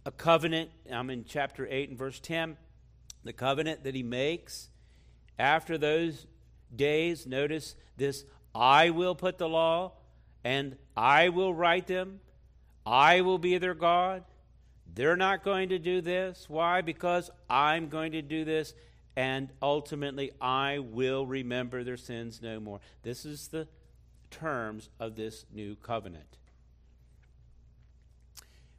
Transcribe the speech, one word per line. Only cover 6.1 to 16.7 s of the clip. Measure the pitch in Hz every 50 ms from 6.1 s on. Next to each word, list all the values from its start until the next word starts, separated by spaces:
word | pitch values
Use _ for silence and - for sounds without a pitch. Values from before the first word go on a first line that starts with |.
| 151 131 - - - - - - - - - - 117
days, | 113 139 147 151 156 160 170 170 156 -
notice | 135 127 131 143 147 156 160 - - - - - - -
this, | - 131 139 139 135 - - - - - - -
"I | 113 120 127 135 147 165 175
will | 165 165 180 180 180
put | 147 - 185 180 -
the | 175 160
law, | 160 160 165 165 165 170 185 185 - - - - - - - - - - -
and | 117 131 139 139 143 131 - - - -
I | - 110 127 139 151 170 180
will | 175 175 190 190 175
write | 160 175 170 170 185 175 -
them. | 185 185 185 190 196 196 - - - - - - - - - - - - -
I | 110 117 127 143 156 175 180 185
will | 180 185 180
be | 160 180 180 185
their | 170 185 180
God." | 160 170 170 170 175 180 185 190 185 185 - - - _ _ - - - - - - - - 82
They're | 92 127 151 170
not | 180 190 190 196 185 -
going | 196 196 190 190 185
to | 185 180
do | 160 175 180 185
this. | 170 170 180 180 190 190 180 - - -
Why? | 151 156 165 170